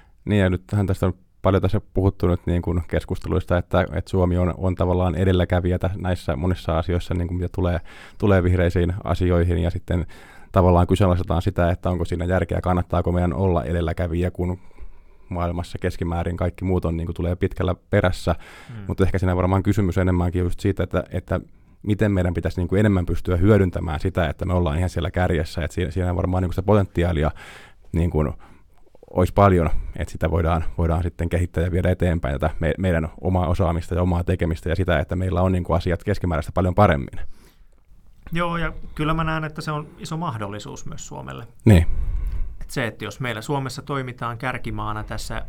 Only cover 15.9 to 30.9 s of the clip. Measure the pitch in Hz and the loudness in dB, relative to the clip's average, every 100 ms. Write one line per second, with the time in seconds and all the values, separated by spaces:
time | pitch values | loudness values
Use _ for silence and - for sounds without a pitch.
15.9 | - 85 85 85 87 90 - 92 90 87 | -4 -4 -2 -4 -2 -4 -2 -2 0 0
16.9 | 82 85 82 85 90 95 - 90 90 _ | -2 -4 -4 -4 -2 -2 -2 -2 -4 _
17.9 | 101 92 - - 85 - - - 113 95 | 2 2 0 -2 -2 -6 -20 -16 -12 -6
18.9 | 87 92 95 92 90 90 95 95 101 98 | 0 2 2 0 2 2 2 2 2 2
19.9 | 92 92 90 87 87 87 - 104 95 90 | 2 2 2 2 0 -2 0 0 -2 -2
20.9 | 90 - 90 - 92 - - - - - | -2 -2 -6 -4 -4 -4 -16 -20 -8 -4
21.9 | 104 107 95 90 87 85 - 85 95 110 | 0 2 2 0 0 -2 -4 0 2 4
22.9 | 95 85 85 - 90 95 104 95 87 85 | 2 2 -2 0 2 6 6 4 0 -4
23.9 | 76 95 92 80 - 90 90 85 76 90 | -2 -2 0 -2 -2 -2 0 2 0 -2
24.9 | - 82 - 90 85 90 - 76 - 90 | -2 -2 0 0 0 -2 -4 -6 -4 -4
25.9 | 92 90 87 90 92 90 - 92 104 95 | -2 -2 0 0 0 0 0 2 2 2
26.9 | - 85 80 76 - - - - - - | 0 0 0 0 -2 -10 -20 -20 -20 -6
27.9 | 82 85 76 69 - - - - - - | -2 0 0 -2 -4 -14 -20 -20 -20 -20
28.9 | - - - 92 - 101 90 78 - - | -20 -4 0 2 6 6 6 4 2 0
29.9 | - 82 - 85 82 82 82 82 - 85 | -6 -8 -4 0 0 2 0 0 0 0